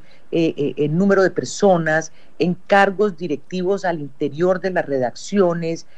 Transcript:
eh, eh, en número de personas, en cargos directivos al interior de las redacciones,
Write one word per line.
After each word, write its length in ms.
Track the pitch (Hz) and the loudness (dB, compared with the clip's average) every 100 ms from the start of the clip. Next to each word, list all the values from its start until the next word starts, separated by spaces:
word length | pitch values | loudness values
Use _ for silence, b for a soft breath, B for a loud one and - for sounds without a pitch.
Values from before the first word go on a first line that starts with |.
| b b b | b b b
eh, 240 | 170 165 - | 0 0 0
eh, 180 | 143 - | -4 -2
en 200 | 151 160 | 0 2
número 260 | 202 196 | 4 4
de 80 | 185 | 4
personas, 840 | - - - 202 175 160 156 160 b b - | 0 -6 2 4 4 4 0 -2 b b -2
en 160 | 170 | -2
cargos 600 | 175 - 202 196 185 208 156 | 0 2 4 4 2 -2 -2
directivos 680 | 175 135 - 185 180 196 | -6 -6 -6 -4 -2 0
al 160 | 190 165 | 0 -2
interior 600 | 143 - 147 139 180 185 | -6 -4 -4 0 0 2
de 100 | 190 | 0
las 160 | 180 147 | -2 0
redacciones, 1000 | 135 123 - - 202 180 170 165 165 - | 0 -2 -4 -4 2 2 2 -4 -6 -8